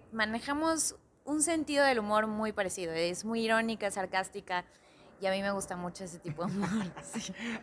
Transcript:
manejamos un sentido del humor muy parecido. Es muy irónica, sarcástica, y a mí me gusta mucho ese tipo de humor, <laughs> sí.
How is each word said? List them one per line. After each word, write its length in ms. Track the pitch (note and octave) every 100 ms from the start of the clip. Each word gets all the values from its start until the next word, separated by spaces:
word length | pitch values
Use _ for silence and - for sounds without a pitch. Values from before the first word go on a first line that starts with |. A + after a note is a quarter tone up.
| -
manejamos 840 | A3 G#3+ A3+ C4+ C#4+ D#4+ D#4+ - - _ _
un 180 | - D4+
sentido 420 | D#4 E4 D4 C#4+
del 160 | C#4 A#3+
humor 260 | G#3 G#3+ A3
muy 260 | G#3+ G#3+
parecido. 400 | G#3 F#3+ F#3 E3+
Es 320 | D#3+ F3 F3
muy 200 | G#3+ A#3
irónica, 440 | A3+ A3+ A3+ A3 G3+
sarcástica, 720 | G3 F#3 F#3+ F#3+ G3+ - F3+ - - - - - -
y 60 | F#3+
a 40 |
mí 100 | G3
me 100 | G3+
gusta 240 | G3 F#3+ F3+
mucho 260 | F3 F3
ese 160 | F#3 E3+
tipo 260 | E3+ D3+
de 60 | F#3
humor, 160 | F#3+ F#3
<laughs> 340 | A3 F#3 D3+
sí. 280 | - A3+ - F#3 A#3 A3